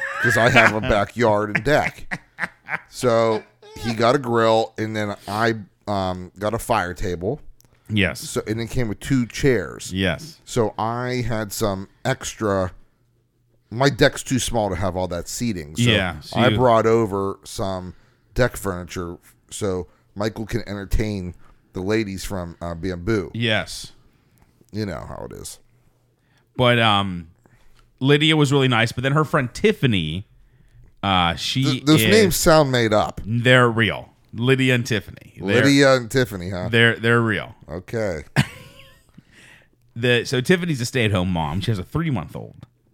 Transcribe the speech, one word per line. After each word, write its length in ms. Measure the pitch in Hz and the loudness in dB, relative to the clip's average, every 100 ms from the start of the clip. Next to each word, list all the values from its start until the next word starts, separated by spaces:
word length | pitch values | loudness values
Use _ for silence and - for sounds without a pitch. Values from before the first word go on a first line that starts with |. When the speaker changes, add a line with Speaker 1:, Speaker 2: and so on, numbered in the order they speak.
| - - | -10 -2
Speaker 1:
'cause 140 | 127 110 | 0 4
I 100 | 117 | 4
have 260 | 127 113 | 6 4
a 60 | 110 | 2
backyard 760 | 127 107 104 - 117 104 107 | 0 0 0 2 2 2 0
and 80 | 104 | -2
deck. 560 | 113 147 92 - - 180 - - 170 - - 151 - | 2 2 0 -6 -10 -12 -12 -12 -12 -12 -12 -12 -12
So 540 | - 127 113 113 107 - _ - - | -4 2 2 2 0 -6 _ -20 -10
he 120 | 117 | -6
got 220 | 110 117 | 2 2
a 40 | 139 | 2
grill, 540 | 120 117 113 113 113 - | 2 2 4 4 0 -4
and 180 | 110 110 | -6 -4
then 200 | 104 98 - | -6 -8 -6
I, 280 | 104 117 110 92 _ - | 0 0 0 -8 _ -6
um, 460 | 101 92 90 90 95 | -4 -2 -4 -10 -6
got 160 | 104 | -4
a 40 | 110 | -4
fire 360 | - 113 90 | -2 -2 -2
table. 460 | 87 98 85 92 147 - - _ _ _ | -4 -6 -4 -4 -6 -12 -20 _ _ _
Speaker 2:
Yes. 300 | 107 90 64 | 0 0 -2
Speaker 1:
So, 220 | - 120 - | -8 -8 -6
and 140 | 110 | -6
it 100 | 117 | -4
came 180 | 127 113 | -4 -4
with 120 | 98 | -6
two 260 | - 135 117 | -2 -2 -2
chairs. 680 | - 143 113 71 57 - | 0 2 2 -2 -10 -8
Speaker 2:
Yes. 480 | 92 95 78 80 - | -2 -2 -2 -8 -20
Speaker 1:
So 280 | - 127 107 - | -6 -2 -2 -2
I 460 | 110 120 123 127 113 | -6 -4 -6 -4 -4
had 240 | 110 107 | -4 -6
some 360 | - 110 95 98 _ | -4 -4 -4 -8 _
extra. 680 | - 131 - - 107 98 92 - - _ _ _ _ _ _ _ _ | -6 -4 -6 -4 -2 0 -2 -6 -20 _ _ _ _ _ _ _ _
My 200 | 113 139 | 0 0
deck's 320 | 117 143 - | 4 2 2
too 160 | - 127 | -4 -4
small 320 | - 117 104 | -2 -2 -2
to 60 | 87 | -2
have 200 | 98 90 | -2 -2
all 120 | 92 | -4
that 200 | 87 82 | -6 -8
seating. 480 | - 120 90 73 80 | -6 -4 -4 -8 -2
So 60 | |
Speaker 2:
Yeah, 380 | 120 104 92 78 | 2 2 0 -6
so 180 | - - | -8 0
Speaker 1:
I 100 | 123 | 2
Speaker 2:
you 80 | 110 | 4
Speaker 1:
brought 300 | 127 113 110 | 4 6 4
over 520 | 113 110 98 98 95 | 2 2 -2 -4 -6
some 500 | - - 98 92 92 - _ _ _ | -12 -8 -6 -6 -10 -16 _ _ _
deck 220 | - 123 - | 0 0 0
furniture 640 | 101 90 87 92 85 85 _ _ _ | -6 -6 -8 -10 -10 -12 _ _ _
so 380 | - 104 92 87 _ _ | -8 -4 -4 -8 _ _
Michael 320 | 101 110 110 107 | -8 -6 -6 -6
can 160 | 113 - | -6 -6
entertain 640 | 101 95 - 107 101 90 - - _ _ | -10 -2 -2 0 -4 -8 -12 -20 _ _
the 80 | 95 | -8
ladies 420 | 92 110 104 95 | -2 -2 -2 -8
from, 320 | - 98 87 - | -8 -8 -10 -10
uh, 120 | 85 | -10
Bamboo. 560 | 85 92 87 90 110 85 | -8 -6 -6 -2 -2 -4
Speaker 2:
Yes. 580 | 110 117 107 80 - - - _ _ _ _ _ _ _ | -4 -2 -2 -4 -12 -16 -20 _ _ _ _ _ _ _
Speaker 1:
You 140 | 107 104 | -8 -8
know 180 | 69 - | -8 -12
how 200 | - 62 | -14 -14
it 40 | |
is. 240 | 50 - - _ _ _ _ _ _ _ _ _ - | -14 -16 -18 _ _ _ _ _ _ _ _ _ 2
Speaker 2:
But, 220 | 123 120 | 4 4
um, 500 | 113 101 98 87 82 _ _ _ - - _ _ | 4 2 0 -6 -12 _ _ _ -20 -20 _ _
Lydia 340 | 131 147 160 | 2 4 4
was 160 | 156 143 | 4 4
really 160 | 143 131 | 4 2
nice, 240 | 117 117 | 2 0
but 100 | - | -2
then 100 | 131 | -2
her 120 | 147 151 | 0 0
friend 260 | 156 123 | 0 -2
Tiffany, 760 | - 220 214 135 101 78 85 - _ _ _ _ - - _ | 0 0 2 2 2 -2 -6 -10 _ _ _ _ -20 -20 _
uh, 320 | 98 92 85 | 0 2 2
she 300 | 85 - 127 | 0 -4 0
Speaker 1:
Th-, 200 | 139 131 | 0 0
those 180 | 139 156 | 4 4
Speaker 2:
is 60 | 110 | 6
Speaker 1:
names 240 | 214 196 - | 6 4 4
sound 360 | 175 156 139 | 4 6 6
made 220 | 127 110 | 2 2
up. 260 | 104 80 - 82 | 2 2 -4 -4
Speaker 2:
They're 420 | 117 120 127 120 | 0 6 6 6
real. 380 | 110 104 69 - _ _ | 4 0 -2 -10 _ _
Lydia 420 | - 123 131 131 | -4 0 2 4
and 120 | 123 120 | 2 0
Tiffany. 480 | 107 - - - - | -4 -4 -16 -20 -10
They're 100 | 95 107 | 0 2
Speaker 1:
Lydia 340 | 143 139 139 131 | 4 6 6 4
and 140 | 113 | 2
Tiffany, 380 | 131 123 95 90 | 0 0 -2 -6
huh? 200 | 92 92 | -6 0
Speaker 2:
They're, 260 | 117 117 104 | 4 4 4
they're 220 | 113 117 | 2 2
real. 340 | 113 92 64 - - | 2 0 -4 -14 -12
Speaker 1:
Okay. 540 | 82 - 117 104 78 - - | -12 -8 -4 -4 -4 -2 -2
Speaker 2:
<laughs> 80 | - - - - - _ _ - _ _ - - _ _ _ | -2 -6 -20 -20 -20 _ _ -20 _ _ -20 -20 _ _ _
The, 300 | - 123 120 - | -4 2 2 2
so 140 | 131 | -2
Tiffany's 400 | 127 180 180 135 | 2 2 2 -4
a 60 | 120 | -2
stay-at-home 440 | 131 110 98 90 | 0 2 2 0
mom. 280 | 85 76 87 | -2 -2 -2
She 80 | 98 | -2
has 80 | 104 | -4
a 60 | |
three-month-old. 840 | 87 151 165 113 71 62 55 50 - _ _ | -4 -4 -2 -4 -6 -12 -14 -18 -20 _ _